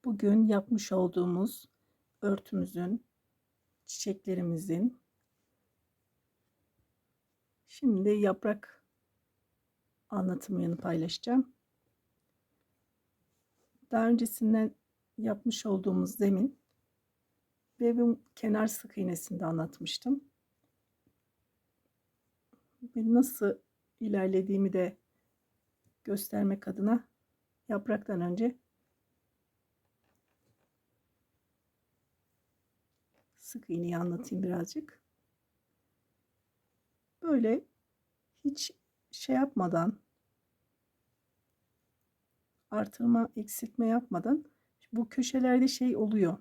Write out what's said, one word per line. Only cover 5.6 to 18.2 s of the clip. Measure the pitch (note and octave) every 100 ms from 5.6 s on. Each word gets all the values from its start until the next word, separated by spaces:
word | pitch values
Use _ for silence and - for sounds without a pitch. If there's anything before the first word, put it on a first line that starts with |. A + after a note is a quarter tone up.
| _ _ _ _ _ _ _ _ _ _ _ _ _ _ _ _ _ _ _ _ _
şimdi | - C#4 G3 G3+
yaprak | G#3 G3+ F#3+ G#3+ G#3 - - _ _ _ _ _ _ _ _ _ _ _ _ _
anlatımını | G3+ F#3 F3+ - F3+ E3+ E3+
paylaşacağım. | F3+ E3 E3 - - B3+ C4 _ _ _ _ _ _ _ _ _ _ _ _ _ _ _ _ _ _ _ _ _ _ _ _
Daha | A3+ A3+
öncesinden | A#3 A3+ - A3 A3 A3 - _ _ _ -
yapmış | A3 G#3 A#3+ A3 A3+
olduğumuz | F#3+ F#3+ F#3 F3+
zemin | - G3+ F#3+ C4 - _ _ _ _ _ _ _ _ _ _ _ _
ve | A#3+ A#3+
bu | A#3+ A#3